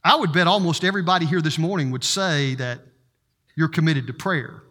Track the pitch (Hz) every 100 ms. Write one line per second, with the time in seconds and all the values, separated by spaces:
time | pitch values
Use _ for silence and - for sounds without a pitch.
0 | 165 302 202 156 170 202 175 165 185 196
1 | 175 180 156 175 156 160 165 196 135 127
2 | - 196 190 147 139 131 123 120 - _
3 | _ _ _ _ _ - 160 165 160 143
4 | 120 120 190 170 - - -